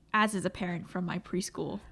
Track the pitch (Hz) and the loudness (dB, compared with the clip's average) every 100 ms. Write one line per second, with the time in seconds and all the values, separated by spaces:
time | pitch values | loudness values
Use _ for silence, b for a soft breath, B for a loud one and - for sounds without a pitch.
0 | _ 214 214 202 175 - 180 175 - 180 | _ 4 4 4 0 0 -2 -4 -4 -4
1 | 175 170 - 180 - - 151 196 - | -2 -2 -2 -2 -2 -4 -4 -6 -10